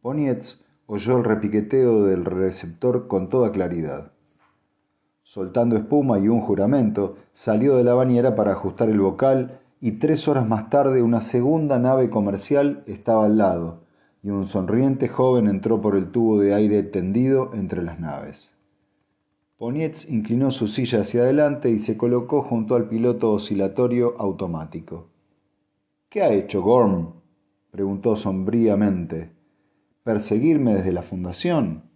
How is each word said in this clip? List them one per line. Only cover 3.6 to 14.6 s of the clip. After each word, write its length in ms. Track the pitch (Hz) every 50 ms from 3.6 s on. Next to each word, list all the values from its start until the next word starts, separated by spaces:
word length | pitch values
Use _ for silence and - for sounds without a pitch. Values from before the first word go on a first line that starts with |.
| 90 87 87 85 80 73 67 67 - - _ _ _ _ _ _ _ _ _ _ _ _ _ _ _ _ _ _ _ _ _ _ _
Soltando 520 | _ - 104 95 92 90 123 117 120 117
espuma 440 | 107 107 - 143 147 139 131 117 98
y 100 | 98 107
un 100 | 113 117
juramento, 800 | 107 - 104 95 98 107 139 143 120 104 - 104 101 92 - - - _ _
salió 420 | - - - 107 107 120 143 135
de 80 | 127 123
la 120 | 123 123
bañera 380 | 127 131 127 123 120 120 131 110
para 200 | 107 104 101 95
ajustar 360 | 90 - 95 90 - 120 110
el 120 | 107 104
bocal 580 | 98 95 95 - 131 135 135 131 123 123 - - _ _ _ _
y 180 | - 117 107 110
tres 300 | - 151 156 151 - 156
horas 180 | 147 131 120 107
más 220 | 113 107 107 -
tarde 340 | - 143 139 135 131 131 120
una 160 | 117 117 117
segunda 600 | 113 - - 123 123 135 160 165 156 147 139 123
nave 300 | 120 127 131 131 131 117
comercial 720 | 107 113 101 101 98 98 - - 147 143 143 143 139 - -
estaba 400 | - 101 - - - 113 110 107
al 120 | 107 107 107
lado 440 | 101 95 87 85 85 85 85 - _ _ _ _ _ _ _ _ -
y 60 | 101
un 180 | 101 101 95 98
sonriente 600 | - 101